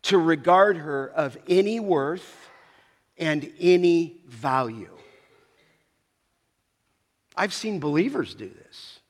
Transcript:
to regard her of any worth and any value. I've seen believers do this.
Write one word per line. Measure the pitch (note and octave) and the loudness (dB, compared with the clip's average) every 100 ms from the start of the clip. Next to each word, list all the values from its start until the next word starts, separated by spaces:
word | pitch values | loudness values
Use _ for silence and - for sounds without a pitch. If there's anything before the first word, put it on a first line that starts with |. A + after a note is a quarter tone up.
to | - F#3+ | 2 2
regard | E3 D#3+ E3 F3+ G#3 F3 | 4 2 4 6 6 2
her | D3+ C#3 C3+ | -4 -6 -4
of | - C#3+ A#2+ - | -4 -4 -8 0
any | F#3 G3+ A3+ | 2 2 -2
worth | G3+ D#3+ C#3 F3+ - - - - _ _ _ _ _ - | 0 0 0 -6 -12 -20 -20 -20 _ _ _ _ _ -6
and | D#3+ D3+ C#3+ - | -2 -2 -6 -2
any | F3 F3+ F3 E3+ E3 - - | 2 4 4 2 0 -8 -20
value. | A#2+ C3+ C3 A#2+ A2+ F2 - - _ _ _ _ _ _ _ _ _ _ _ _ _ _ _ _ _ _ _ _ _ _ - | -8 -2 -2 -2 -8 -16 -20 -20 _ _ _ _ _ _ _ _ _ _ _ _ _ _ _ _ _ _ _ _ _ _ -6
I've | G3 | -6
seen | - A3 G3 | -6 -8 -6
believers | D3 D3+ A#3 C#4 C3 | -2 0 0 -4 -8
do | - G2 | -12 -18
this. | - - - - - | -18 -20 -20 -20 -20